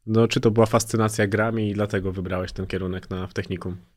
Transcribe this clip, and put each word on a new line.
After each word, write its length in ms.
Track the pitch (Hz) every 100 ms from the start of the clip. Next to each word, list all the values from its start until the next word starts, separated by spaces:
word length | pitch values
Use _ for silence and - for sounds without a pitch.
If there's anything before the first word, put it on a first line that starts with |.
| 110
No, 220 | 110 113
czy 120 | -
to 100 | 120
była 160 | 110 110
fascynacja 600 | 117 - 113 107 110 104
grami 440 | 104 110 113 104
i 40 |
dlatego 380 | 101 104 104 95
wybrałeś 400 | 92 90 92 95
ten 140 | - 92
kierunek 440 | 95 92 92 -
na, 160 | 92 92
w 80 |
technikum? 420 | - 104 90 92 90 -